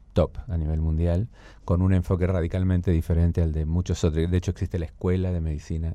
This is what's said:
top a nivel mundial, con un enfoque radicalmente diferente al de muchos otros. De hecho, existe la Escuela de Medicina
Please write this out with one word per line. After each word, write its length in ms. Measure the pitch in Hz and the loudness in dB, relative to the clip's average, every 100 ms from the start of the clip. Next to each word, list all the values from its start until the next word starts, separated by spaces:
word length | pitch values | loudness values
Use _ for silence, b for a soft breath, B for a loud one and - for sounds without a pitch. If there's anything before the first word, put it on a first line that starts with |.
| - | -4
top 240 | - 76 - - | 0 0 -2 -6
a 80 | 82 | -4
nivel 220 | 76 78 | -2 0
mundial, 480 | 78 80 85 87 117 B B B | 0 0 2 0 -2 B B B
con 180 | - 90 | -2 2
un 120 | 95 | 4
enfoque 320 | 92 85 90 90 | 2 2 0 0
radicalmente 640 | 92 85 92 92 90 87 | 0 0 0 0 2 2
diferente 520 | 82 80 82 85 87 | 2 2 2 2 2
al 100 | 82 | 0
de 120 | 78 | 0
muchos 380 | 78 87 87 87 | -2 -2 -2 0
otros. 260 | 85 78 85 | 0 2 0
De 80 | 90 | 0
hecho, 140 | - | 0
existe 280 | - - 90 | -4 -4 -4
la 60 | 80 | -6
Escuela 440 | - 90 92 92 | -4 -2 0 0
de 100 | 87 | -2
Medicina 540 | 80 73 - 82 82 | -2 -4 -6 -4 -4